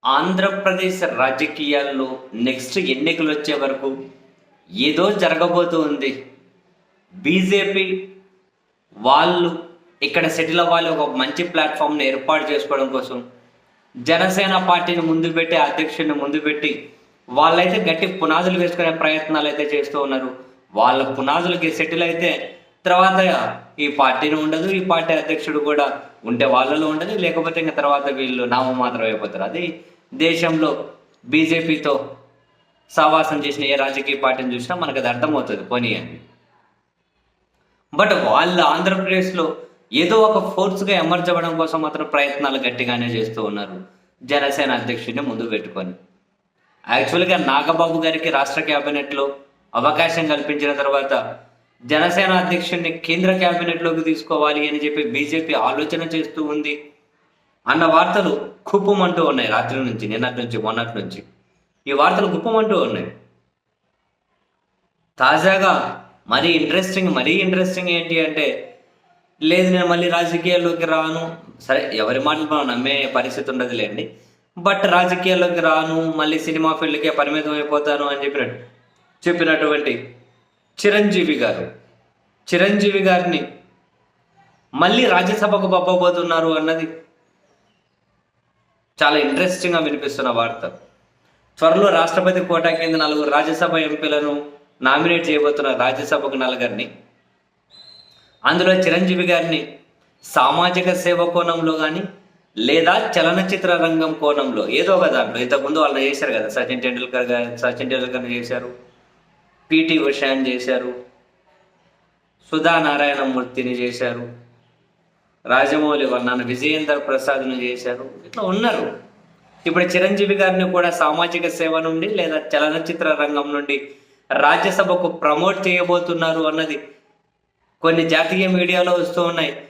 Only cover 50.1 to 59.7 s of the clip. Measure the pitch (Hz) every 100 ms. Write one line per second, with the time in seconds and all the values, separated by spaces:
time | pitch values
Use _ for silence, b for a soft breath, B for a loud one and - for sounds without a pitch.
50.1 | 165 156 147 147 147 147 143 139 139 135
51.1 | 127 98 - - _ _ _ 123 151 175
52.1 | 175 190 185 180 175 - 170 165 160 -
53.1 | 170 185 185 180 170 170 165 165 160 160
54.1 | 156 - 156 147 147 151 147 147 147 143
55.1 | 127 147 160 160 139 117 135 156 165 160
56.1 | 160 147 - 151 151 147 147 - _ _
57.1 | _ _ _ _ _ - 147 165 160 180
58.1 | 208 180 139 - - - 202 190 202 180
59.1 | 170 156 131 113 107 117